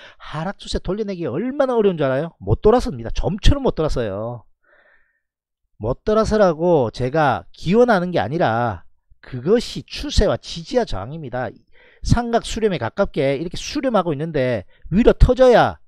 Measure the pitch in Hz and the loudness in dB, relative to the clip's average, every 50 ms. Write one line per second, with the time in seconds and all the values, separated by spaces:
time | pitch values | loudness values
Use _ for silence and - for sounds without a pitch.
0 | - - - _ - - - 151 170 190 202 - - - - 190 - - 190 214 | -20 -20 -20 _ -16 -12 -10 -8 -8 -8 -10 -12 -8 -8 -6 -6 -4 -6 -6 -6
1 | 220 202 196 170 170 127 110 160 233 262 269 294 269 262 247 233 214 196 180 151 | -6 -8 -8 -8 -6 -6 -6 -6 -6 -4 -4 -2 -2 0 0 0 2 0 0 0
2 | 147 131 131 135 160 170 - - 95 92 - - - 208 233 247 - 262 151 113 | -2 -2 -2 -2 -4 -6 -10 -8 -4 -2 0 2 4 4 4 4 2 -2 -6 -6
3 | 117 113 - - 190 156 185 220 - - 285 285 262 202 - - 156 143 - 131 | -6 -4 -2 -2 -2 -2 0 4 4 4 6 4 2 -2 -2 0 -2 -2 -2 -2
4 | 117 104 92 101 110 120 120 113 - _ _ _ _ _ _ _ _ _ _ _ | -4 -4 -4 -6 -8 -8 -10 -12 -16 _ _ _ _ _ _ _ _ _ _ _
5 | _ _ _ _ _ _ _ _ _ _ _ _ _ _ _ - 104 113 139 - | _ _ _ _ _ _ _ _ _ _ _ _ _ _ _ -8 -6 -6 -6 -4
6 | - 214 214 220 214 - 214 214 202 180 156 151 165 180 170 147 123 107 - - | -2 0 0 2 2 2 2 4 4 4 2 2 2 2 2 2 2 0 -2 -4
7 | 123 127 135 160 151 135 113 87 85 - - - - 160 196 233 247 240 220 180 | -4 -2 0 2 2 2 0 -2 -4 -12 -14 -8 -2 2 4 4 4 4 4 2
8 | 175 180 175 135 92 113 147 170 175 123 110 117 123 117 98 82 - - _ _ | 0 -2 -2 -2 -2 -2 -2 0 0 0 0 0 0 -2 -4 -6 -12 -20 _ _
9 | _ _ _ _ - - - 123 120 165 220 247 - - - 160 - - - - | _ _ _ _ -16 -12 -10 -6 0 2 2 2 0 -2 -10 -12 -14 -12 -12 -10
10 | - 294 - - 214 175 123 - - - - 170 160 - - 247 220 - - 95 | -8 -2 0 2 2 2 0 -2 -6 -10 -14 -14 -8 -4 -2 -2 -2 -2 -6 -8
11 | 98 123 151 165 151 120 117 127 127 - - - _ _ _ - _ _ _ _ | -8 -10 -12 -12 -12 -10 -8 -6 -8 -8 -10 -14 _ _ _ -20 _ _ _ _
12 | - - 214 226 240 233 233 220 - - - 226 214 208 180 139 117 110 - - | -2 0 0 0 0 0 -2 -2 -2 -4 -4 -2 -2 -2 -2 -2 -6 -4 -2 -4
13 | 202 - - - 139 139 139 131 165 180 - - - - - 294 262 262 226 190 | -4 -2 -2 -2 -2 -2 -2 -2 -6 -8 -10 -10 -10 -8 -6 -4 -2 -2 0 0
14 | 170 175 147 135 156 170 151 143 127 127 120 101 - - _ _ - - 160 208 | 0 -2 -4 -6 -6 -4 -2 -2 -2 -2 -2 -4 -6 -10 _ _ -8 -2 0 4
15 | 240 233 196 - - - 254 254 262 254 233 180 143 110 85 - - | 6 6 6 8 6 6 6 6 6 8 8 8 6 4 0 -4 -12